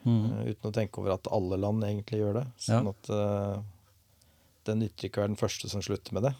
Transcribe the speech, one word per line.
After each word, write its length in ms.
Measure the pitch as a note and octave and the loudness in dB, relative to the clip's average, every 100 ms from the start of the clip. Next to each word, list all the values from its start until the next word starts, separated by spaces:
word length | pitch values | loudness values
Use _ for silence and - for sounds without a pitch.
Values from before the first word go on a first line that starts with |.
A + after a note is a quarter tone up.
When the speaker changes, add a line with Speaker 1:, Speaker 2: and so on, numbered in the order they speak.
| A#2+ | 4
Speaker 1:
Mm. 180 | A2+ A2 G#2+ A#2 | 4 4 0 -2
Speaker 2:
eh, 60 | |
uten 160 | G#2+ A2 | -4 -2
å 20 | |
tenke 260 | A2 G#2 - | -2 -2 -2
over 140 | G2 | -2
at 140 | F#2 - | 0 0
alle 280 | G#2 F2+ F#2+ | 0 2 0
land 240 | G2+ A2 | 2 2
egentlig 360 | G#2 G#2 G2+ G#2+ | 0 -2 -2 0
gjør 140 | G#2 | 0
det. 120 | G#2+ C3 - | 0 -2 -6
Sånn 260 | - A2+ | 2 2
Speaker 1:
Ja. 60 | G#2+ | 2
Speaker 2:
at, 200 | G2 - | -4 -4
eh, 520 | G#2 G#2 G2+ G2+ G2+ G#2 - _ _ _ _ _ _ _ _ | 0 0 0 0 -4 -8 -14 _ _ _ _ _ _ _ _
den 140 | - A2 | -2 0
nytter 280 | A2 - G2 | -2 -4 -4
ikke 100 | - | 0
å 40 | |
være 100 | G2+ | 0
den 20 | G#2 | 2
første 320 | G#2+ - - | -2 -2 -6
som 120 | G#2 | -6
slutter 320 | F#2+ G2 - | -2 -4 -2
med 100 | F#2+ | 0
det. 120 | C3 | 0